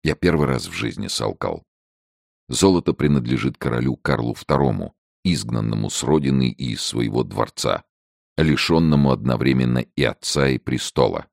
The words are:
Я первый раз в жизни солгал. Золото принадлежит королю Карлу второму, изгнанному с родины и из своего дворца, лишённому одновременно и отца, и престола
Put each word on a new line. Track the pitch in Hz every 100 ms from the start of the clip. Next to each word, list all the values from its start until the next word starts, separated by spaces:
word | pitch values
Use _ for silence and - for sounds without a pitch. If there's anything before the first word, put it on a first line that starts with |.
Я | 78
первый | 73 90 80 71
раз | 62 -
в |
жизни | - 58 - 52
солгал. | - 53 - 50 50 _ _ _ _ _ _ _ _ -
Золото | 65 95 87 -
принадлежит | - 73 71 60 64 65 -
королю | 64 60 65 62
Карлу | - 60 58
второму, | - - 69 67 50 50 _ _ _
изгнанному | 95 73 53 57 55 53 52
с | -
родины | - 78 69 67 62
и | - 64
из | 55
своего | - 58 57 55
дворца, | - - 57 - 55 50 _ _ _ _ _
лишённому | - 80 69 - 82 80 73 69
одновременно | 64 60 58 64 64 62 62 60
и | -
отца, | 62 - - 73 67
и | 64
престола | - 64 - - 57 - -